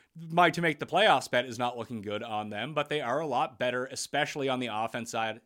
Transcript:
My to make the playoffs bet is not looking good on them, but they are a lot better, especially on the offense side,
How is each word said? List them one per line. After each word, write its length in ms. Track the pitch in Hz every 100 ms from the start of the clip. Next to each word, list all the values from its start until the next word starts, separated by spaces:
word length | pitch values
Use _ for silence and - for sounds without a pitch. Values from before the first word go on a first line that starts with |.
| _ 165 165
My 200 | 165 175
to 120 | 175
make 180 | 170 151
the 60 | 127
playoffs 460 | 165 214 143 -
bet 140 | 127 127
is 120 | 117
not 200 | 123 123
looking 240 | 113 117
good 220 | 104 104
on 260 | 117 107 107
them, 240 | 104 123
but 160 | 151 143
they 100 | 151
are 220 | 123 135
a 60 | 160
lot 300 | 123 156 113
better, 280 | 127 123 131
especially 640 | 135 - 139 147 151 135
on 100 | 127
the 80 | 123
offense 440 | 107 113 127 113
side, 280 | 117 110 110